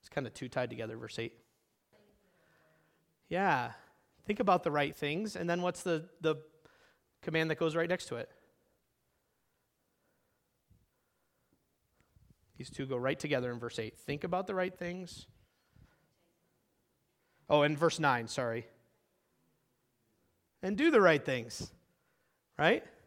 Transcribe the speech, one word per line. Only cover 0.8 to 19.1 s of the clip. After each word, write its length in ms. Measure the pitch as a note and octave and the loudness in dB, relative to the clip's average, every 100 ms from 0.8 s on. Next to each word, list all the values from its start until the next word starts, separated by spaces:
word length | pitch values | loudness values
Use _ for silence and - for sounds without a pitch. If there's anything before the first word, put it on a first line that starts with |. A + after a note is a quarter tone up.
| A2+ A2+ | -8 -10
verse 200 | A#2 - | -12 -8
eight. 200 | A#2 - _ _ _ _ _ _ _ _ _ _ _ _ _ _ _ _ _ _ _ | -8 -10 _ _ _ _ _ _ _ _ _ _ _ _ _ _ _ _ _ _ _
Yeah. 420 | E3+ G3 C#3+ A#2+ - - _ _ _ | 0 2 2 0 -10 -20 _ _ _
Think 140 | - G#3 | -6 -2
about 240 | G3 F3+ | 4 4
the 80 | F3 | 4
right 240 | D3 C#3+ | 0 0
things, 400 | - D3 D#3 G#3+ | -2 -4 -2 -4
and 160 | F#3 E3+ | -6 -2
then 120 | F3 | 0
what's 200 | F3+ F3 | -2 -4
the, 260 | F#3 D#3+ E3+ - | -2 -2 -4 -4
the 160 | D#3+ D3 - _ - _ - _ _ _ | -2 -2 -6 _ -20 _ -20 _ _ _
command 280 | - D#3+ D#3+ | -4 -2 0
that 80 | D#3 | 0
goes 160 | E3 | 0
right 140 | D#3+ E3 | 0 -2
next 180 | F3+ - | -2 -4
to 100 | A#2+ | -8
it? 140 | - - _ _ _ _ _ _ _ _ _ _ _ _ _ _ _ _ _ _ _ _ _ _ _ - _ _ _ _ _ _ _ _ _ _ _ _ _ _ - - _ - | -10 -14 _ _ _ _ _ _ _ _ _ _ _ _ _ _ _ _ _ _ _ _ _ _ _ -20 _ _ _ _ _ _ _ _ _ _ _ _ _ _ -20 -20 _ -18
These 140 | C3 | -16
two 160 | - C3+ | -8 -6
go 100 | B2+ | -2
right 220 | B2+ D#3 | -2 -2
together 320 | D#3 C#3+ B2 | -2 -2 -2
in 80 | A#2+ | -6
verse 220 | A#2 - | -8 -6
eight. 180 | A2 - | -8 -10
Think 240 | - D3 | -8 -6
about 240 | F3 F3+ F#3 | -2 -4 -2
the 80 | |
right 220 | F#3+ F3+ F#3 | -2 -4 -4
things. 500 | F3 F3+ F3 - - _ _ _ _ - - _ _ _ _ _ _ _ _ _ _ _ _ _ _ _ _ | -10 -8 -12 -16 -20 _ _ _ _ -20 -20 _ _ _ _ _ _ _ _ _ _ _ _ _ _ _ _
Oh, 120 | D3 | 4
and 140 | D3 D3+ | 4 4
verse 220 | E3 - | 0 2
nine, 300 | D3+ A#2+ A2+ | 2 2 -2
sorry. 360 | - B2 A2+ A#2+ - _ _ _ | -4 -2 -4 -8 -20 _ _ _